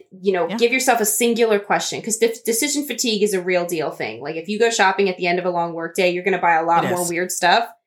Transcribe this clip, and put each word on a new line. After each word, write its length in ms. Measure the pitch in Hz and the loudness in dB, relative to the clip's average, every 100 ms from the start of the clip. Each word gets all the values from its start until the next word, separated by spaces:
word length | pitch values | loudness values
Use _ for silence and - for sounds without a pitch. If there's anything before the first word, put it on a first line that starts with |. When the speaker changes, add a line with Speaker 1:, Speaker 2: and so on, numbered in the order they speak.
| _ | _
Speaker 1:
you 220 | 185 190 | -4 -2
know, 160 | 185 170 | 0 -2
Speaker 2:
Yeah. 80 | 220 | 0
Speaker 1:
give 160 | 233 | 0
yourself 280 | 254 262 233 | 2 2 2
a 40 | |
singular 560 | 214 - 240 226 226 208 | 0 2 2 2 2 2
question, 420 | - 175 - 131 | 2 -2 0 -6
'cause 140 | - 220 | -6 0
de-, 180 | 226 226 | 0 0
decision 400 | - 226 294 285 | -2 -2 0 -2
fatigue 380 | 285 233 247 208 | -4 -4 -2 0
is 100 | 202 | 0
a 80 | 185 | 0
real 240 | 175 180 | 0 0
deal 280 | 175 170 151 | 0 -2 -4
thing. 280 | - 120 113 | -6 -8 -8
Like, 140 | 139 | -10
if 140 | 160 165 | -8 -6
you 100 | 208 | 0
go 120 | 233 | 2
shopping 380 | 226 190 190 196 | 4 2 4 0
at 100 | 180 | 0
the 100 | 175 | -2
end 100 | 175 | 0
of 60 | |
a 60 | 175 | 0
long 220 | 175 170 | -2 -4
workday, 380 | 165 165 165 180 | -4 -6 0 0
you're 140 | 175 | 0
gonna 160 | 185 180 | -2 0
buy 140 | 175 | 2
a 100 | 165 | 2
lot 200 | 165 170 | 2 2
Speaker 2:
It 60 | 185 | 2
Speaker 1:
more 120 | 180 | -2
Speaker 2:
is. 60 | 170 | -2
Speaker 1:
weird 220 | 170 180 | -2 -4
stuff 380 | - 175 208 233 - | 0 2 2 0 -8